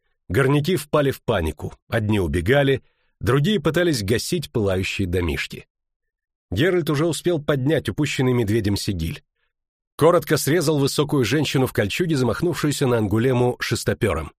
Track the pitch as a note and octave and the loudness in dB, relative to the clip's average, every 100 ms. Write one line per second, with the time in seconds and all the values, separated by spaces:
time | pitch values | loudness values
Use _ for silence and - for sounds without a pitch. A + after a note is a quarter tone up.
0 | _ _ - F#2+ C3+ D3 D3 F#3 - D3+ | _ _ -4 0 2 2 2 -2 0 0
1 | C#3 A#2 - G#2 D#2+ - D#2 - - A2+ | 0 -2 -2 0 0 -4 -10 -14 -4 -2
2 | G#2+ G#2+ E2+ F2 E2+ C#3 C#3 C3+ _ _ | 0 0 0 0 2 2 2 0 _ _
3 | _ - F#2+ C3+ D#3+ G#3 D#3 D#3 F3+ C3 | _ -6 0 2 2 2 2 2 2 0
4 | F#2+ A#2 - F3+ - B2 G2+ F#2+ F#2+ - | 0 -2 -2 -4 -4 -2 0 0 -2 -4
5 | F#2+ F2+ E2+ C#2+ - - - _ _ _ | -2 0 -2 -4 -6 -12 -18 _ _ _
6 | _ _ _ _ - F2+ F3 F3+ D#3 D3 | _ _ _ _ -8 -2 0 0 -2 -2
7 | E3+ D3 F3+ E3+ D3+ C#3+ C3 D3+ - G#2 | -2 -2 -2 -2 -2 -2 0 0 -2 -4
8 | D3 - B2+ B2 A2 A2+ G#2 G2 - F2+ | -2 0 2 2 0 0 0 -2 -2 -4
9 | D#2+ D2 _ _ _ _ _ _ _ - | -4 -8 _ _ _ _ _ _ _ 2
10 | D#3+ F3 - D3 - F3 D3+ D3 C#3 - | 4 4 2 0 2 0 2 2 0 0
11 | C#3+ D3 A2 D#3+ C#3+ C#3+ B2+ - G#2 - | 0 0 0 0 0 0 0 0 -2 -2
12 | F3 C#3+ B2 G#2 F3 D3 D3+ C#3 C3+ A#2+ | 0 0 0 0 -2 0 -2 0 0 2
13 | G#2+ G#2+ B2+ B2 B2 - - - - G#2 | 2 2 2 2 0 -2 -4 -4 -2 0
14 | G#2+ D#2+ D2 | 0 -2 -6